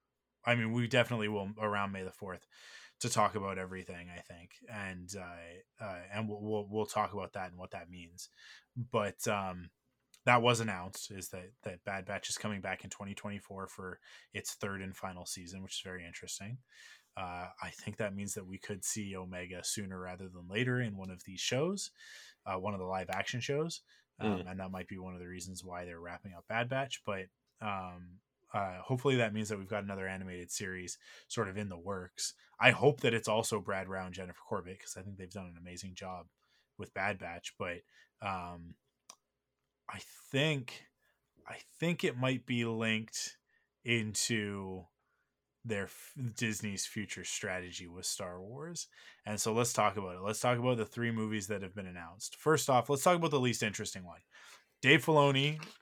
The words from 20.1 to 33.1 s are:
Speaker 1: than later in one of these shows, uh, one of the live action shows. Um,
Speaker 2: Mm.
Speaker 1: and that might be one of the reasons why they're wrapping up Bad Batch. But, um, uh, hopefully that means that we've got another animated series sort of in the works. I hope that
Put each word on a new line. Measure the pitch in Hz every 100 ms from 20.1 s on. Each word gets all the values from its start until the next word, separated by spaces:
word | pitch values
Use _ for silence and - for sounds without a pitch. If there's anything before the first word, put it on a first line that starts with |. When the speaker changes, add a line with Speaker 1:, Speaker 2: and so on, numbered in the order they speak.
| 90 92
Speaker 1:
than | 90 87
later | 107 127 123
in | 117 95
one | 95
of | 92
these | - 92
shows, | - 127 170 196 - - - - - -
uh, | 95 95
one | 98
of | 98
the | 92
live | 95 92
action | 95 - 123
shows. | 127 143 165 - - - _ -
Um, | 107 92
Speaker 2:
Mm. | 92
Speaker 1:
and | 95
that | 95
might | 92 90
be | 92
one | 92
of | 90
the | 90
reasons | 92 90 90
why | 92 87 90
they're | 85
wrapping | 87 87 98
up | 87 -
Bad | 113 123
Batch. | 131 135 - -
But, | 98 95 _ _ -
um, | 107 98 92 90 90 92 _ _ _
uh, | 104 98 92
hopefully | - 127 143 127
that | 110
means | 107 104
that | 101
we've | 95
got | 104
another | 101 98 95
animated | 95 95 90 87
series | - 95 92 90 - - - -
sort | 120 98
of | 98
in | 104
the | 87
works. | 90 95 92 - - - - -
I | 123
hope | - 143 226
that | 127